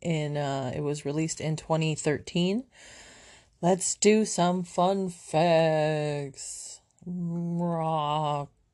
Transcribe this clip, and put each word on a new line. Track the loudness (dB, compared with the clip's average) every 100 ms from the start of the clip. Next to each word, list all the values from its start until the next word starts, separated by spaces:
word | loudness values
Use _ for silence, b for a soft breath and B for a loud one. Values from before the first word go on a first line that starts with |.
and, | -4 -2 -2 -2
uh, | -2 -2 -4
it | -4
was | -4 -4
released | -4 -2 -2 -2
in | -4
twenty | -4 -2 0 0
thirteen. | 0 0 -2 -2 0 2 0 -4 B B B B B B B B _
Let's | 2 2 0
do | 2 4 6
some | 4 2 0 0
fun | -2 0 2 2 -4
facts. | -8 -4 2 4 6 4 4 2 0 -2 -4 -6 -10 -14 -14 -16 -18 _ _ -10
Raw, | -6 -4 -4 -2 -2 0 0 -2 0 0 0 0 -2 -6 _ _